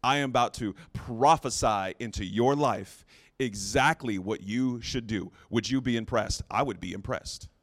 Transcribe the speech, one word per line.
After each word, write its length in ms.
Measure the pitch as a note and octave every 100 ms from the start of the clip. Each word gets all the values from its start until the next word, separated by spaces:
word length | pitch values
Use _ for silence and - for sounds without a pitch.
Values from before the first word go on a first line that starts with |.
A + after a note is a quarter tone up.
I 140 | B2 C#3+
am 140 | C#3
about 240 | B2 A#2+ -
to 180 | A2 - -
prophesy 1000 | - - A2+ C#3 D#3 C3+ - B2 G#2 F#2+ -
into 260 | A#2 - F#2+
your 300 | G2+ B2 C#3+
life 500 | C#3+ G2 F#2+ - _ - _ _
exactly 800 | C3 G2+ G2+ C3+ C3+ D#3+ B2+ G2
what 240 | F#2 G#2+
you 400 | G2 A#2 C3 A#2+
should 240 | - B2+ A2+
do." 260 | G#2+ F2+ - -
Would 180 | A#2 G#2+
you 100 | C3+
be 160 | B2+ A#2
impressed? 460 | A2 A#2+ G#2+ - -
I 140 | G#2+
would 160 | C#3 F#2
be 140 | F2+
impressed. 560 | F#2 G2 A#2 - - - _